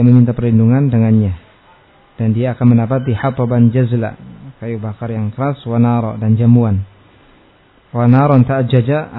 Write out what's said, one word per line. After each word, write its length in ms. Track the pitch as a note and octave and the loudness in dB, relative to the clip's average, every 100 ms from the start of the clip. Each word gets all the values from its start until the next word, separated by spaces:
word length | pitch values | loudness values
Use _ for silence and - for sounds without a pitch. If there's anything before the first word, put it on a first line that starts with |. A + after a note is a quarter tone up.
| A#2+ | 4
meminta 240 | B2 A#2+ | 4 4
perlindungan 560 | A#2+ A#2+ A2 A2+ C3 C#3+ | 0 0 2 2 2 0
dengannya, 480 | A#2 A2+ A2 G2+ F2 - _ _ _ _ _ _ - | 0 2 0 0 -6 -14 _ _ _ _ _ _ -6
dan 160 | A2+ | -4
dia 240 | A2 B2+ A#2+ | -2 -4 0
akan 240 | B2 A#2 | 2 2
mendapati 320 | A2+ C3 C3 | 0 -4 -4
hataban 640 | G#2+ C3+ C3 A#2+ B2 A#2 B2+ | -4 -4 -4 -2 2 2 2
jazla, 400 | A#2+ A#2+ A2 - - - C#3 - | -2 -2 -6 -10 -20 -20 -20 -16
kayu 160 | A#2 A2+ | -12 -10
bakar 320 | G#2+ G#2 A#2 | -10 -10 -10
yang 240 | A2 G#2+ G#2 | -6 -6 -6
keras, 240 | C#3 C3+ A#2 | -6 -6 -4
wa 80 | A#2 | 0
nara, 400 | A#2+ A#2+ A2 G#2+ | 0 0 -4 -4
dan 240 | G#2+ A2 | -2 2
jamuan. 480 | A#2 A#2+ A2+ G2 G2 _ _ _ _ _ _ _ _ _ _ | 2 2 2 -2 -6 _ _ _ _ _ _ _ _ _ _
Wa 160 | A#2+ A#2+ | -2 2
naran 400 | C3 C#3+ C3+ B2+ | 4 4 2 2
ta'ajjaja, 640 | C3+ B2 B2+ A#2 D3+ D#3+ | -2 0 0 0 -4 -6